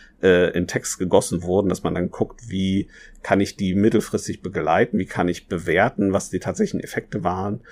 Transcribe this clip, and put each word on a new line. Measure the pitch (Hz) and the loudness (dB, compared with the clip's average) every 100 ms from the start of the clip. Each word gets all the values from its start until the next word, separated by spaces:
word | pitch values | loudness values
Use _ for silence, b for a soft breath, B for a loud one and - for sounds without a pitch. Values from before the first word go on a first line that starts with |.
| b b | b b
äh, | 95 90 87 | 4 6 4
in | 87 90 | 0 -2
Text | - - - | -4 -4 -6
gegossen | 92 104 - 87 | 2 2 2 -2
wurden, | 90 95 98 | 0 0 2
dass | - | 0
man | - | -2
dann | 87 87 | -2 -4
guckt, | - - - - | -4 -6 -8 -8
wie | 95 95 95 - B B B | -4 0 -2 -4 B B B
kann | - 98 | 0 2
ich | 98 - | 0 -2
die | 95 95 | -2 2
mittelfristig | 107 107 - 104 - - | 4 2 0 -4 -6 -10
begleiten, | 90 95 78 87 - 101 | -8 -4 0 2 2 0
wie | 95 | -4
kann | - 90 | -2 -2
ich | 85 - | -2 -6
bewerten, | 90 82 82 117 - 98 | -6 0 2 2 2 0
was | 95 - | 0 -2
die | 92 | -6
tatsächlichen | 107 90 208 95 | -4 -2 -2 -4
Effekte | - - - 104 | -8 -8 -6 -4
waren, | 175 92 101 104 B | -4 -4 -4 -8 B